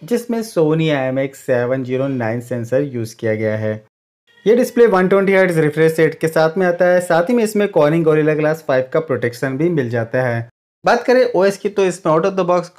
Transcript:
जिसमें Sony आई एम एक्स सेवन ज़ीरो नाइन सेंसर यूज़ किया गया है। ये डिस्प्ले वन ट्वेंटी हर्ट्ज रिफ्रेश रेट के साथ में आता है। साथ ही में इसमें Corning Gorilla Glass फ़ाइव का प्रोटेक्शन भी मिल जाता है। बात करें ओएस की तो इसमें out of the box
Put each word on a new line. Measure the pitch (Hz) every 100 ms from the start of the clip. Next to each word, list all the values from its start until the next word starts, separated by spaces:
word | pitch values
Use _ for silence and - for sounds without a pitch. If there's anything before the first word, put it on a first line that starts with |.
जिसमें | 160 233 233 233
Sony | 220 175 156 160 160
आई | 143 131
एम | 135
एक्स | 135 -
सेवन | - 120 123 131
ज़ीरो | 123 127 139
नाइन | 131 110 120
सेंसर | 120 120 113 131
यूज़ | 147 120 110 -
किया | 113
गया | 107 110 107
है। | 107 107 - _ _ _ _ _ 190
ये | 240
डिस्प्ले | - 240 233
वन | 190 185
ट्वेंटी | 196 196
हर्ट्ज | 190 185 160
रिफ्रेश | 151 156 160 160
रेट | 156 156
के | 160
साथ | 160 160 175
में | 180
आता | 170
है। | 180 180
साथ | 180 165 175
ही |
में | 240
इसमें | 214 208 202
Corning | 170 147 165
Gorilla | 160 156 151 151
Glass | 151 156 -
फ़ाइव | 131 131
का | 160
प्रोटेक्शन | - 123 120 - 135 135
भी | 165
मिल | 156 120
जाता | 117 113 127
है। | 127 117 120 _ _ _
बात | 180 240
करें | 247 247 -
ओएस | 175 196 196
की | 202
तो | 202 185
इसमें | 175 165
out | 156 190
of | 190
the | 175
box | 180 170